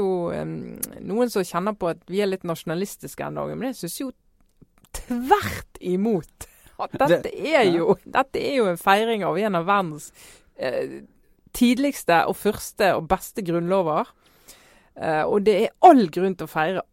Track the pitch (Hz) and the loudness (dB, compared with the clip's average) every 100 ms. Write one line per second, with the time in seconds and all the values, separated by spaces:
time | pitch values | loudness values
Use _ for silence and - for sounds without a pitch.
0 | 196 185 170 151 156 160 123 113 - 120 | 0 0 -2 -4 -6 -8 -12 -10 -10 -10
1 | 156 208 247 214 185 170 190 208 180 160 | -6 -2 0 0 -2 -4 -4 -4 -4 -6
2 | - 185 202 190 170 165 - 165 196 - | -6 -2 -2 -2 -6 -8 -6 -6 -6 -10
3 | 143 - 143 151 147 151 240 - 170 - | -14 -10 -8 -6 -8 -6 -8 -8 -10 -8
4 | 277 - _ _ _ _ - _ _ - | -10 -12 _ _ _ _ -20 _ _ -16
5 | - 240 262 403 - - - - 185 185 | -6 -6 0 0 0 -8 -12 -10 -4 0
6 | 214 196 - _ - _ - - - - | 0 0 -4 _ -20 _ -20 -10 -8 0
7 | 175 165 - - 240 311 208 170 165 - | 4 4 0 -6 2 4 4 4 2 0
8 | - - 269 - - 277 208 170 - 196 | 0 0 0 -2 0 0 0 0 2 4
9 | 226 226 165 156 214 180 165 202 180 151 | 2 0 0 0 0 0 2 0 0 -6
10 | - - - - _ - 131 131 135 139 | -14 -20 -20 -20 _ -8 -4 -4 -4 -8
11 | - _ _ _ _ - 240 240 285 - | -18 _ _ _ _ 2 2 4 0 -2
12 | - 170 - 185 202 214 - - 196 131 | 2 2 2 -2 -4 -4 -8 0 2 2
13 | 160 190 - - 175 170 170 196 170 156 | 0 -4 -4 -10 -4 -2 0 0 0 -2
14 | 240 _ _ _ - - _ _ _ - | -4 _ _ _ -20 -20 _ _ _ -8
15 | - 156 160 208 196 190 226 - 359 285 | -2 -2 0 2 2 2 0 8 8 10
16 | 185 175 190 185 160 160 156 185 - | 6 0 -2 -2 -6 -2 -2 -2 -2